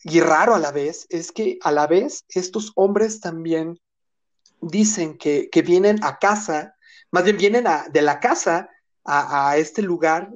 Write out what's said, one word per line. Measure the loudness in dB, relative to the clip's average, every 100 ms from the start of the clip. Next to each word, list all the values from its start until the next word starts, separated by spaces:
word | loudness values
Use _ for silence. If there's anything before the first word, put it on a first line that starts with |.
y | 0 2
raro | 4 2 4 2
a |
la | 0
vez, | -4 -6 -8 -10
es | -10 -10
que | -6 -6 -4
a | -2
la | 0 2
vez | 2 0 -6 -8
estos | -6 -6 -8 -6 0
hombres | 0 2 -2 -4
también | -10 -10 -4 -4 -4 -10 _ _ _ _ _ _ _ _
dicen | -6 0 0 0 -6 -4
que, | -2 0 2
que | 0
vienen | 4 4 4 2
a | -2 0
casa, | 0 0 -2 -6 -6 _ _ -20 _
más | 0 2
bien | 2
vienen | 2 2 2
a, | 0 0
de | 2
la | 2 2
casa | 0 0 0 -2 -4 _ _ _ -4
a, | -2 0 0 2
a | 2
este | 0 -4
lugar | -4 0 0 0 -4